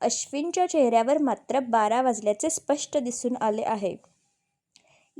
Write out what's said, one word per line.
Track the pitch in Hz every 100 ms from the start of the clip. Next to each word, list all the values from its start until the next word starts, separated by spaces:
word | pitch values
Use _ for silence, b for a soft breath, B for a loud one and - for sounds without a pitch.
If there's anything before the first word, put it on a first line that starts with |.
अश्विनच्या | 247 - - 277 330 359 359
चेहऱ्यावर | 320 247 226 226 294
मात्र | 277 208 - 254
बारा | 247 226 214 233
वाजल्याचे | 262 220 208 208 311
स्पष्ट | - - 294 - 294
दिसून | 240 240 240 247
आले | 220 214
आहे. | - 214 196 - - _ _ _ _ _ _ b b b b -